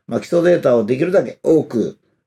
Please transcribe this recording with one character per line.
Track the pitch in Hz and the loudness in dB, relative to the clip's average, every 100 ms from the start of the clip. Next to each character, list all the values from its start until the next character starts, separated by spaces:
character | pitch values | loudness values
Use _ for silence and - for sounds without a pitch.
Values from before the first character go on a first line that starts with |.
| - | -8
ま | 113 | -8
あ、 | |
基 | |
礎 | - 175 | -2 0
デ | 170 175 | 2 2
ー | |
タ | 143 120 | 2 2
を | |
で | 104 131 | 0 -2
き | 175 | 0
る | |
だ | - | 0
け | 113 - | -2 -4
多 | - 160 | 0 0
く | - 117 92 - _ _ | 0 -4 -4 -8 _ _